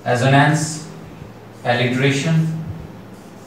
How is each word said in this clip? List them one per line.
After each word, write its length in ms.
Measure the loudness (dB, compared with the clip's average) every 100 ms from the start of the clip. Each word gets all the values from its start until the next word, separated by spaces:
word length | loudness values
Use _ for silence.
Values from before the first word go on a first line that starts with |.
| -2
एजोनेंस, 840 | 2 4 6 6 4 0 -6 -12 -16 -16 -16 -18 -18 -20 -6 -2
alliteration, 800 | 0 0 2 2 2 2 2 2 -2 -8 -10 -12 -16 -18 -18 -18 -20